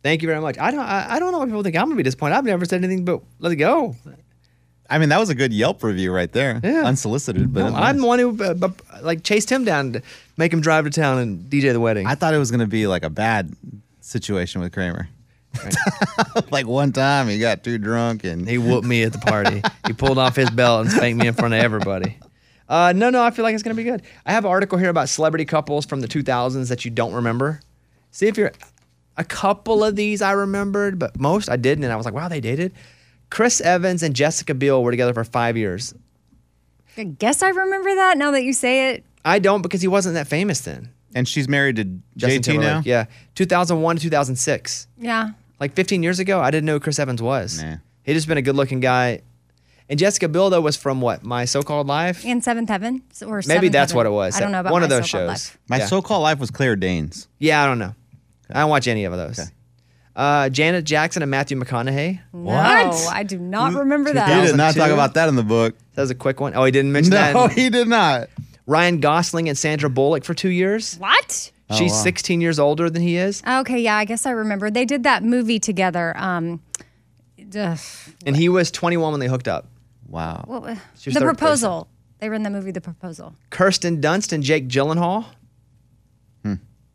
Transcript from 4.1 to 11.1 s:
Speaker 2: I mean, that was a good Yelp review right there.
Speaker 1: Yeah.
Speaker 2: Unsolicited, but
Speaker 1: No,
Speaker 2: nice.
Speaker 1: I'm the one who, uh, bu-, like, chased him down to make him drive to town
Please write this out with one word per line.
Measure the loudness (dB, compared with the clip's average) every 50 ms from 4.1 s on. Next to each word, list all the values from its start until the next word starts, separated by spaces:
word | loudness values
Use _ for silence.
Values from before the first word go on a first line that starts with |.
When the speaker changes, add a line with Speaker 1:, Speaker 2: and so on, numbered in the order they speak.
| -20 -20 _ _ _ _ _ _ _ _ _ _ _ _ _ -2
Speaker 2:
I | 0 2
mean, | 4 4
that | 4 4
was | 2 0
a | 0
good | 0 0 0 2
Yelp | 2 0 0 0 -2
review | -4 -2 -2 0 -2 0
right | 0 0 -2 0
there. | 0 0 0 0 -2 -2
Speaker 1:
Yeah. | -2 0 0 2 2
Speaker 2:
Unsolicited, | 0 0 0 -2 -4 -4 -4 -4 -4 -2 0 0 0 0
but | 0
Speaker 1:
No, | -2 -2
Speaker 2:
nice. | 0 0
Speaker 1:
I'm | 2 2 2 2
the | 2
one | 2 4 2
who, | 2 0 0 -2
uh, | -4 -4
bu-, | -2 -2 -2 -4 -4 -8 -20 _ -20 -8
like, | -4 -4 -4 -4
chased | -2 0 0 0 0 0
him | 0 0 2
down | 0 0 0 -2 -2 -6
to | -8 -10 -12 -20 -20 -20 _ _
make | -2 0 2
him | 2 2
drive | 2 4 2 2 2
to | 0
town | 0 0 2 2